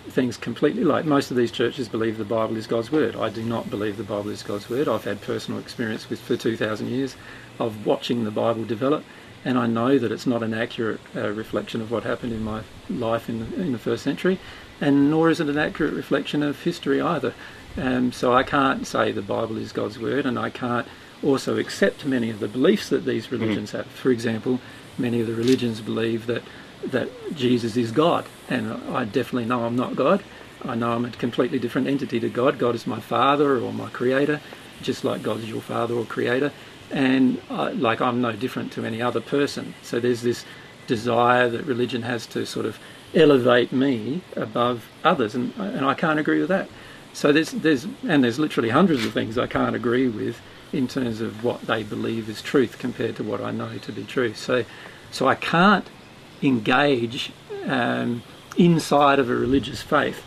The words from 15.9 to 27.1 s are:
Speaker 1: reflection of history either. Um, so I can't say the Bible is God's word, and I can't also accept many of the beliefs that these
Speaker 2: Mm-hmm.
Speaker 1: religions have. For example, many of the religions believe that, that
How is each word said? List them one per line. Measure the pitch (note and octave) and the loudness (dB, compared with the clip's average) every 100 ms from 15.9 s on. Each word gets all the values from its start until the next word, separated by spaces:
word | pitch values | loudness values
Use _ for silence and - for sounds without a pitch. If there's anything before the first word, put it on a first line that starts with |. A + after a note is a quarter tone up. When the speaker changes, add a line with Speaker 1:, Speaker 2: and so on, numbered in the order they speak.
Speaker 1:
reflection | D#3 C#3+ C#3+ C3 D3+ | -2 0 -2 0 -2
of | D3 C3 | -2 -2
history | F3 E3+ D3 C3+ | -4 -2 0 0
either. | C#3 D#3+ A#2+ - - - - - | 0 0 -2 -6 -14 -18 -12 -4
Um, | C3 B2+ B2 | -2 0 0
so | - B2+ | 0 4
I | B2 | 4
can't | - C#3+ C3+ C3 - | 4 2 2 0 -2
say | A#2+ A2 | 0 0
the | G#2+ | -2
Bible | G2+ A2+ A2+ A2 | -4 -2 -2 -4
is | A2 | -6
God's | A#2 G#2+ A2 | -4 -4 -4
word, | A#2 B2+ C3+ | -4 -2 -2
and | A#2 | -2
I | A#2 | -4
can't | - B2 A#2+ - - - - | -4 -2 -2 -4 -10 -20 -4
also | D3+ C3+ - A2 | 0 2 2 -2
accept | - - G3+ - | -2 2 0 0
many | C#3+ C3 A2+ | -2 0 0
of | G#2+ | -2
the | A2 | -4
beliefs | A#2+ D#3 G#3+ - | 2 4 4 2
that | C3+ B2+ | -2 0
these | A#2+ A2 | -4 -4
Speaker 2:
Mm-hmm. | A#2 | -2
Speaker 1:
religions | A2 G#2 G#2 | 0 0 -4
have. | A2+ G#2+ | -8 -8
For | - C3+ | -2 2
example, | A#2 A#2 A2 B2+ B2+ - - - - | 2 2 -2 0 -2 -4 -18 -12 -4
many | B2 A#2 | 0 0
of | A2+ | 0
the | |
religions | A#2 A#2 B2+ A#2+ A2 | 2 4 4 2 -2
believe | A2 A2+ A2+ A2+ A#2 | -4 -2 0 -2 -2
that, | A#2+ - - - - | -4 -6 -18 -18 -12
that | - B2 - | -2 -2 -2